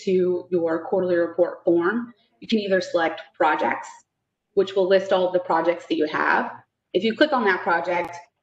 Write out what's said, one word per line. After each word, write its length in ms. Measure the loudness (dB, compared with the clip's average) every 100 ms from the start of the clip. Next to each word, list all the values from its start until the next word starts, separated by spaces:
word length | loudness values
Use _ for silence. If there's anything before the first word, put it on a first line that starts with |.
to 440 | -2 0 2 -2 -2
your 340 | -2 0 -2
quarterly 320 | -2 -2 0 0
report 480 | 0 2 0 0
form, 500 | 2 2 2 -2 -6 -14 _ _
you 80 | -2
can 140 | -2
either 200 | 2 0
select 420 | 0 -2 -2 -4 -10 0
projects, 520 | 0 2 -2 -4 -8 -20 _ _ _ _ _
which 220 | -2 0 0
will 100 | 2
list 260 | 2 2
all 140 | 0 2
of 60 |
the 80 | 0
projects 460 | 0 0 0 -2 -2
that 100 | -2
you 100 | -2
have. 460 | -2 0 0 -2 -10 _ _ _
If 100 | -2
you 140 | 0 2
click 160 | 2
on 120 | 2 0
that 160 | 0
project, 540 | 0 -2 0 -4 -4 -10 -20 _